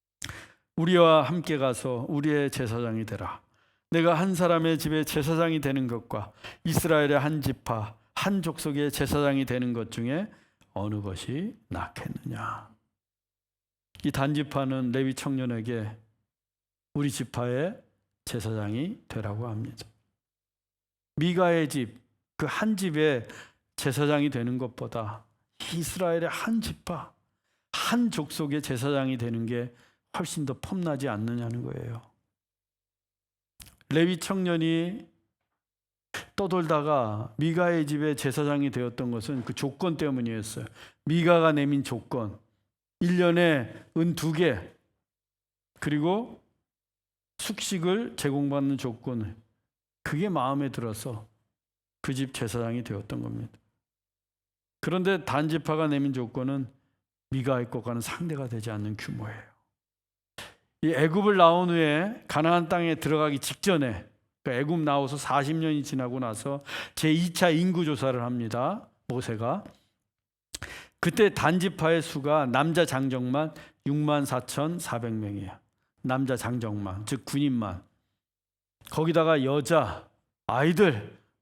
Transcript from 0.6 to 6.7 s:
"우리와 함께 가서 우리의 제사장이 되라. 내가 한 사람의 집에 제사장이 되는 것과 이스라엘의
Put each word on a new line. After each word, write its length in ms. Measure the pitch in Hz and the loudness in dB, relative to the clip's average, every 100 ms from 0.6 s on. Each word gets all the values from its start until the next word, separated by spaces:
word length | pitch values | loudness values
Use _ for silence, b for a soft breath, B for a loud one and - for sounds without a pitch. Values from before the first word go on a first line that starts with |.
| B - | B -2
"우리와 460 | 170 175 165 156 | 4 8 10 8
함께 340 | 135 170 151 147 | 6 0 -2 0
가서 480 | 135 117 131 120 135 | 0 0 -4 -4 -2
우리의 420 | 147 151 147 139 | 0 2 2 0
제사장이 540 | - 120 117 117 110 107 | -2 -4 -2 -2 -4 -6
되라. 360 | 101 90 - _ _ _ _ - | -6 -8 -10 _ _ _ _ -2
내가 220 | 165 170 | 4 6
한 220 | 160 190 175 | 4 2 2
사람의 440 | 175 165 165 156 | 4 4 4 2
집에 240 | 156 156 | 2 0
제사장이 560 | 143 156 143 165 165 156 | 0 0 0 2 2 2
되는 280 | 139 135 123 | 0 0 -2
것과 440 | 117 - 110 95 B B B | -4 -6 -8 -8 B B B
이스라엘의 560 | 165 | -2